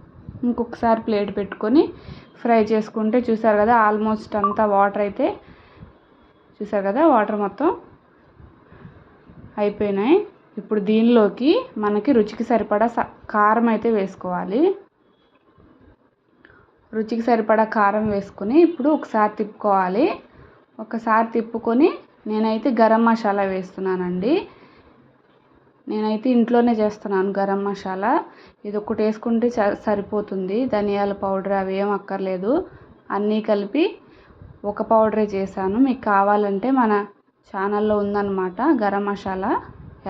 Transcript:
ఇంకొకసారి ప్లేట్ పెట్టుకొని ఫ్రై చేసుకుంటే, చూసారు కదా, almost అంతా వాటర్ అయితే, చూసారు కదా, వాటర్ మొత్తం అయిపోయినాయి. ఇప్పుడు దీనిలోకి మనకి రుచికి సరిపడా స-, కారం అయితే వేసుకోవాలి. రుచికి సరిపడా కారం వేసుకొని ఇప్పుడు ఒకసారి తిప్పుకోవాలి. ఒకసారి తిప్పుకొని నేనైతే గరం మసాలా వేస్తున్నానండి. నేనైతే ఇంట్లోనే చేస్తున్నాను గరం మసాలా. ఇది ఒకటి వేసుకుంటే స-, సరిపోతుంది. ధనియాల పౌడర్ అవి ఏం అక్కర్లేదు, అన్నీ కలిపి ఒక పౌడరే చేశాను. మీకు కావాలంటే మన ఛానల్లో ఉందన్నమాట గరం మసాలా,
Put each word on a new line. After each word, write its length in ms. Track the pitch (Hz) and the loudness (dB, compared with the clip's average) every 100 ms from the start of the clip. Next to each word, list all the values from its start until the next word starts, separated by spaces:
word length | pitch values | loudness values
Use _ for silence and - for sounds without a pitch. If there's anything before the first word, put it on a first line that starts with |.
| - - - - 247 | -20 -20 -20 -6 -4
ఇంకొకసారి 540 | 240 233 - 233 220 226 | -2 -6 -2 0 0 0
ప్లేట్ 240 | 208 202 202 | -2 -2 -6
పెట్టుకొని 440 | 190 - - 285 440 - - - - - | -8 -6 2 4 2 -2 -18 -20 -20 -8
ఫ్రై 160 | 233 226 214 | 2 2 2
చేసుకుంటే, 480 | 220 214 226 214 247 240 | 0 -2 -4 0 0 0
చూసారు 280 | 220 226 208 | 0 2 2
కదా, 120 | 214 240 214 | 4 4 4
almost 480 | 214 220 214 - 214 | 2 -2 -4 -4 -2
అంతా 240 | 202 208 214 | -2 0 2
వాటర్ 280 | 196 202 202 208 | 4 2 0 -4
అయితే, 200 | 202 311 392 - - - - - - _ _ _ _ _ - | -2 -4 -4 -14 -20 -20 -20 -20 -20 _ _ _ _ _ -14
చూసారు 280 | 208 208 196 | -4 -2 0
కదా, 140 | 233 320 | 2 4
వాటర్ 240 | 240 208 208 | 4 2 -2
మొత్తం 240 | 202 196 311 466 - - _ _ _ _ - _ _ - - - - _ _ - - - | -4 -2 -2 -2 -10 -20 _ _ _ _ -20 _ _ -20 -20 -20 -20 _ _ -20 -12 -2
అయిపోయినాయి. 560 | 208 208 202 196 220 381 - - _ - | -2 -2 -2 0 2 2 0 -14 _ -14
ఇప్పుడు 200 | - 214 196 | -4 -2 2
దీనిలోకి 640 | 220 233 240 202 - 269 453 508 220 | 2 6 6 4 2 0 0 -2 -4
మనకి 280 | 208 208 294 240 | -2 -2 2 2
రుచికి 260 | 214 - 226 | 2 -2 -2
సరిపడా 380 | 226 208 208 233 233 | -2 0 0 0 0
స-, 140 | - - - | -6 -8 -6
కారం 340 | 208 208 220 233 | 0 2 4 2
అయితే 160 | 220 233 214 | 0 0 0
వేసుకోవాలి. 640 | 190 - 180 180 180 226 370 392 - _ _ _ _ _ _ _ - _ - _ _ _ _ _ _ _ _ _ _ 220 | -2 -6 -8 -6 -2 0 0 0 -10 _ _ _ _ _ _ _ -20 _ -20 _ _ _ _ _ _ _ _ _ _ -6
రుచికి 280 | 220 233 233 | -4 -2 0
సరిపడా 360 | 233 214 220 214 220 | 2 2 2 2 2
కారం 300 | 202 214 214 | 2 2 0
వేసుకొని 420 | 202 196 - 202 294 330 | -2 -4 -8 0 4 4
ఇప్పుడు 200 | 339 269 302 | 4 0 0
ఒకసారి 340 | - 220 214 214 | 0 0 0 0
తిప్పుకోవాలి. 680 | 208 - 208 190 185 196 359 - - - - _ _ - | -8 -4 0 0 0 0 0 -2 -14 -20 -20 _ _ -18
ఒకసారి 420 | 220 226 226 220 226 | -10 -6 0 2 2
తిప్పుకొని 540 | 233 220 226 233 240 339 - - _ 214 | -2 -4 -4 0 4 2 2 -14 _ -6
నేనైతే 380 | 214 220 220 277 233 | -2 0 0 0 4
గరం 220 | 220 220 226 | 4 6 4
మసాలా 360 | 226 208 202 196 | 2 0 0 0
వేస్తున్నానండి. 800 | 190 185 - 190 185 180 180 214 359 - - - - - _ _ _ _ _ _ _ _ _ - | -2 -6 -6 -4 -2 -2 -2 0 -2 -4 -16 -20 -20 -20 _ _ _ _ _ _ _ _ _ -6
నేనైతే 380 | 214 214 214 262 240 | -4 -2 -2 2 2
ఇంట్లోనే 360 | 226 240 240 220 | 4 4 4 2
చేస్తున్నాను 500 | 214 208 208 196 196 196 | 0 -2 -4 -2 0 0
గరం 220 | 196 196 202 | -2 -2 -4
మసాలా. 440 | 185 196 185 214 311 - - - _ 208 | -6 -8 -4 0 -2 -4 -14 -20 _ -8
ఇది 100 | 208 | -6
ఒకటి 200 | 208 220 214 | -4 -2 -2
వేసుకుంటే 400 | 214 240 226 240 240 | -2 -2 0 0 0
స-, 200 | 202 - - | 0 -2 -2
సరిపోతుంది. 720 | 202 196 208 208 196 185 214 254 | -4 -2 -6 -4 -6 -4 -2 -2
ధనియాల 380 | 208 208 202 202 196 | -2 0 0 -2 -2
పౌడర్ 340 | 196 190 190 196 | -4 -4 -2 -2
అవి 140 | 190 190 | -2 -2
ఏం 80 | 202 196 | -2 -2
అక్కర్లేదు, 560 | 196 196 190 185 196 320 381 - - - - 202 | -4 -6 -4 -4 0 -2 -2 -14 -20 -20 -8 -4
అన్నీ 220 | 208 214 220 | -2 -2 0
కలిపి 360 | 202 202 285 381 - - - - - - - 202 | -2 0 0 -2 -4 -20 -20 -20 -20 -20 -12 -8
ఒక 120 | 208 214 | -4 2
పౌడరే 360 | 220 220 214 208 196 | 4 4 0 -2 -2
చేశాను. 420 | 190 196 190 214 269 | -6 -4 -2 2 2
మీకు 160 | 254 220 | 0 0
కావాలంటే 580 | 196 202 208 208 196 240 269 | 2 4 2 2 0 0 2
మన 120 | 226 208 202 - _ _ _ | 2 2 -2 -12 _ _ _
ఛానల్లో 460 | 196 202 208 214 208 | -6 -2 0 0 0
ఉందన్నమాట 560 | 202 208 202 190 185 180 285 262 | 0 -2 -2 -2 -4 -2 0 2
గరం 220 | 202 202 202 | 0 -2 -4
మసాలా, 420 | 202 196 190 208 415 - - - - 196 | -6 -6 -4 -2 -4 -6 -18 -20 -14 -6